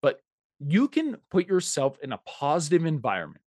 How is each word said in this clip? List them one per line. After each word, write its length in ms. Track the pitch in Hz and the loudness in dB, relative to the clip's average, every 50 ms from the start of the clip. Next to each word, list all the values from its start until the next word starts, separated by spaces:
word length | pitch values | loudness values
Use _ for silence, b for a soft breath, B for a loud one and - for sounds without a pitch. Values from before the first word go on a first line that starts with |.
but 180 | - 139 - - _ _ _ _ _ _ _ _ | 2 2 0 0 _ _ _ _ _ _ _ _
you 300 | 143 143 156 208 269 285 | -4 0 2 2 2 2
can 300 | - 311 320 302 226 - _ _ | 0 0 -2 -2 -6 -8 _ _
put 160 | - 196 180 | 0 0 0
yourself 520 | 185 190 180 175 - - 151 135 139 135 _ | 2 0 0 0 -2 -2 0 0 0 -2 _
in 100 | - 139 | -10 -10
a 60 | 120 - _ | -10 -10 _
positive 580 | - - - 143 143 151 175 160 147 175 170 165 | -18 -10 -4 0 0 0 0 2 2 2 2 2
environment. 580 | 165 156 143 110 117 98 92 82 76 71 - _ | 2 -2 -2 -2 -2 -2 -2 -4 -8 -14 -20 _